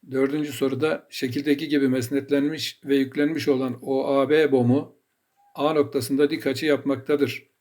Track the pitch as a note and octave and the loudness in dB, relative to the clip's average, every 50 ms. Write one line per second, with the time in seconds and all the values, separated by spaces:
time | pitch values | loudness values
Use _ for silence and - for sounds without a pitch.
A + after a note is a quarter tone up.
0 | _ - B2+ C3 C3+ C3+ C#3+ D3+ D3 D3 - - C#3+ C3+ C#3 B2+ D3+ D#3 D#3+ - | _ -4 -2 0 0 0 0 -4 -4 -6 -4 -2 -2 -2 0 0 -2 -2 -2 -4
1 | - _ - - - B2+ A#2 D3 C#3 D3+ C#3+ C#3+ D#3+ D3+ D3+ C#3+ C#3 C3 B2+ C3 | -8 _ -8 -6 -6 -4 -4 -4 0 0 0 0 0 -2 0 2 2 2 2 0
2 | A#2+ A#2 C#3+ C#3 A#2+ - C#3+ C#3 C#3 D3 D#3+ D3+ A#2+ - - _ _ C#3 C#3 C#3 | -2 -2 -4 -4 -2 0 0 0 0 -2 -4 -4 -8 -10 -10 _ _ 0 2 2
3 | C3+ C3 - D3 D3 D3 D#3+ C#3+ B2 D3 C#3 B2+ C3 C3 A#2+ - - B2+ C3+ C3+ | 2 0 0 0 0 0 0 -2 0 0 0 2 0 -4 -6 -8 -4 -2 -2 -2
4 | C3+ - C#3 C3+ C3+ B2+ D3+ D#3 D#3 C#3+ C3+ B2+ A#2+ A#2 B2 C#3+ D3 - _ _ | 0 2 2 2 2 4 4 4 4 4 4 4 4 4 2 2 0 -4 _ _
5 | _ _ _ _ _ _ _ _ _ _ _ - C#3 D3+ D#3+ D3+ C#3+ - - C#3 | _ _ _ _ _ _ _ _ _ _ _ -2 -2 0 2 2 0 0 0 -4
6 | A#2 B2 C#3 C3+ D3 C#3+ D#3+ - - C#3+ C3 A#2+ D#3+ D#3 C#3+ B2+ - C#3+ C3+ A#2+ | -2 -2 2 2 2 2 2 -2 -4 -4 -4 -2 0 0 0 0 0 -4 -4 -4
7 | - - D3 C#3+ C#3+ A#2 - - - _ _ _ | 0 -2 2 2 2 0 -2 -8 -14 _ _ _